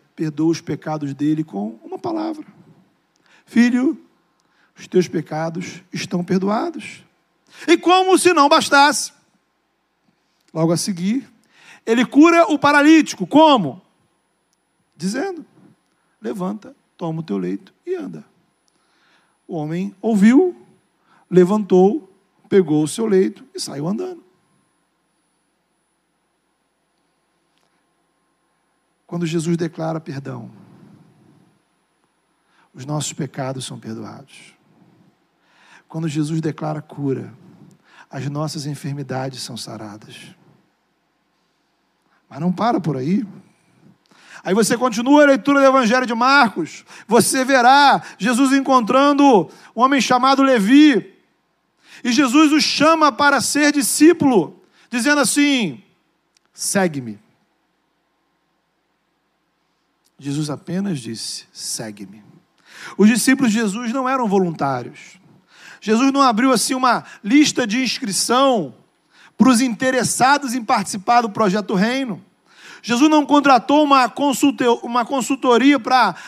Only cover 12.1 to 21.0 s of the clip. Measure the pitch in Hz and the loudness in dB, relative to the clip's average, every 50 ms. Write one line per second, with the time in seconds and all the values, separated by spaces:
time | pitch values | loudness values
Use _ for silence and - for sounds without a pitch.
12.1 | - 269 311 339 330 339 330 330 302 285 - 285 294 285 285 302 320 311 - - | 4 6 6 6 6 4 4 2 2 0 2 2 4 4 6 6 6 4 4 0
13.1 | - - 185 - - 294 320 311 277 233 165 135 117 - _ _ _ _ _ _ | -4 -10 -4 2 4 6 6 6 6 4 0 -2 -8 -12 _ _ _ _ _ _
14.1 | _ _ _ _ _ _ _ _ _ _ _ _ _ _ _ _ _ 139 156 190 | _ _ _ _ _ _ _ _ _ _ _ _ _ _ _ _ _ -10 -8 -6
15.1 | 220 269 381 392 359 320 - _ _ _ _ _ _ _ _ _ _ _ _ _ | -6 -6 -6 -6 -8 -10 -14 _ _ _ _ _ _ _ _ _ _ _ _ _
16.1 | _ _ 214 226 247 196 180 190 208 214 - 254 285 _ _ _ _ - 175 165 | _ _ -12 -10 -8 -6 -6 -6 -8 -10 -14 -20 -20 _ _ _ _ -12 -10 -8
17.1 | 160 160 160 - 202 196 180 175 190 202 - - _ _ - 349 370 359 294 - | -8 -8 -8 -6 -6 -6 -6 -6 -6 -8 -10 -14 _ _ -10 -8 -8 -8 -8 -12
18.1 | - 233 214 _ _ _ _ _ _ _ _ _ _ _ _ _ _ _ _ _ | -14 -16 -20 _ _ _ _ _ _ _ _ _ _ _ _ _ _ _ _ _
19.1 | _ _ _ _ _ _ _ - 196 160 151 156 165 180 196 202 - _ - 220 | _ _ _ _ _ _ _ -12 -10 -8 -8 -6 -6 -6 -8 -8 -10 _ -4 -2
20.1 | 226 196 190 220 254 294 370 359 339 - - _ _ _ _ _ _ _ | 0 4 4 6 6 4 4 2 -2 -8 -18 _ _ _ _ _ _ _